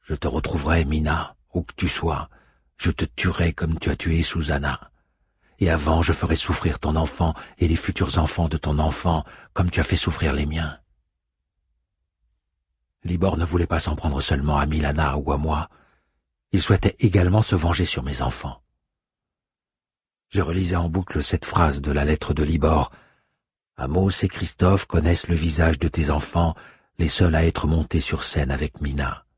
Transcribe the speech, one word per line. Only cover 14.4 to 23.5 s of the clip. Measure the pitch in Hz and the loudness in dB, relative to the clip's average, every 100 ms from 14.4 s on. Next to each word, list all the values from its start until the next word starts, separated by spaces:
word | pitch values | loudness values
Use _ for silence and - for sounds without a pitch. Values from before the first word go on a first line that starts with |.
| 71 73 | 2 0
à | |
Milana | 73 78 73 73 76 69 | 0 0 0 0 0 -2
ou | 69 | -2
à | 71 | -2
moi. | 78 76 82 _ _ _ _ _ _ _ _ | 0 -2 -6 _ _ _ _ _ _ _ _
Il | 98 | -2
souhaitait | - 101 98 - | 4 4 4 2
également | 113 95 87 104 | 4 4 4 4
se | 110 | 4
venger | 92 78 87 | 2 0 0
sur | 87 - | 0 -2
mes | 65 67 | -4 -4
enfants. | 64 - - - _ _ _ _ _ _ _ _ _ _ _ _ _ _ _ _ _ | -4 -4 -10 -12 _ _ _ _ _ _ _ _ _ _ _ _ _ _ _ _ _
Je | 98 | -2
relisais | 80 87 90 | 0 0 0
en | 87 85 | 0 0
boucle | 82 90 82 | -2 -2 -4
cette | 73 - | -2 -4
phrase | - - 82 69 | -2 2 2 2
de | 71 | -2
la | 73 | 0
lettre | 73 76 - | 2 0 0
de | 73 | 0
Libor. « | 76 80 73 80 - - _ _ _ _ _ | 2 2 4 4 0 -6 _ _ _ _ _